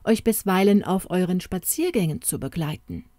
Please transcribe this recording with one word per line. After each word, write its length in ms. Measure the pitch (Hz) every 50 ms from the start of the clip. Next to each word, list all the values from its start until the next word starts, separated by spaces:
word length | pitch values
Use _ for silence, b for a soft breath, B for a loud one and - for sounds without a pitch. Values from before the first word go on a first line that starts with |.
| B
euch 200 | - 226 214 -
bisweilen 600 | 220 214 - - 196 185 185 196 202 202 208 -
auf 260 | - 185 190 - -
euren 300 | 170 185 185 175 180 180
Spaziergängen 840 | - - - - - - - - 330 359 349 233 175 160 151 240
zu 180 | - - - -
begleiten. 640 | - - - 170 160 151 156 - _ - 170 - - - _